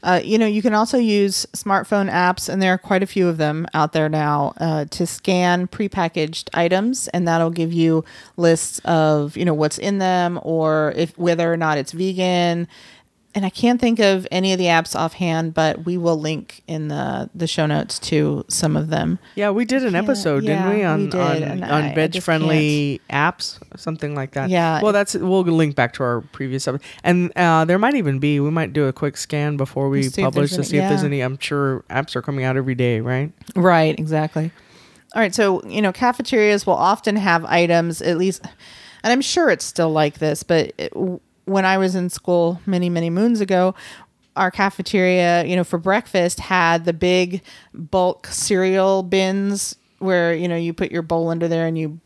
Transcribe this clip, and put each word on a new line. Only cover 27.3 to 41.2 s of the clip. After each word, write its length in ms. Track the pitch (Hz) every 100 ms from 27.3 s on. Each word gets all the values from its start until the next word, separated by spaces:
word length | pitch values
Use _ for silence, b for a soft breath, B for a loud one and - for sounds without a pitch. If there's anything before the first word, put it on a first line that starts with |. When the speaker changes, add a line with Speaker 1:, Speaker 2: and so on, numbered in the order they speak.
| -
Speaker 2:
uh, 280 | 175 160 160
there 120 | 180
might 160 | 226
even 240 | 285 160 135
be, 220 | 147 147
we 100 | 143
might 240 | 165 135
do 140 | 147 139
a 60 |
quick 220 | 131 147 -
scan 420 | - 151 147 147
before 320 | 135 - 139
we 120 | 139
Speaker 1:
Let's 140 | 135 -
see 80 |
if 20 | 135
Speaker 2:
publish 240 | 143 143
Speaker 1:
there's 180 | 139 139
Speaker 2:
to 80 | 147
Speaker 1:
any, 60 |
Speaker 2:
see 20 |
if 60 | -
there's 120 | 147
Speaker 1:
yeah. 40 | 143
Speaker 2:
any. 140 | 143
I'm 160 | 127 135
sure 460 | - 147 139 131 -
apps 240 | 127 139 127
are 80 |
coming 220 | 123 139 131
out 120 | 131
every 180 | 135 123
day, 240 | 123 113
right? 320 | 123 127 147 - - -
Speaker 1:
Right, 420 | 180 170 156 156
exactly. 500 | 156 156 156 - 160 - b b b b b
All 80 | 220
right, 140 | 214 196
so, 260 | 208 185 -
you 160 | 202
know, 100 | 208
cafeterias 720 | 180 247 240 233 247 214 202 -
will 80 |
often 420 | 175 175 214 - 208
have 300 | 196 170 160
items, 560 | 170 170 170 170 160
at 160 | - 165
least, 260 | 185 180 - B B B B B
and 100 | 214
I'm 80 | 247
sure 300 | 269 - 320
it's 140 | 170 -
still 260 | - 165
like 260 | 156 151 -
this, 240 | 156 147
but 320 | - 165 - -
it, 120 | 76
w-, 260 | - 190 180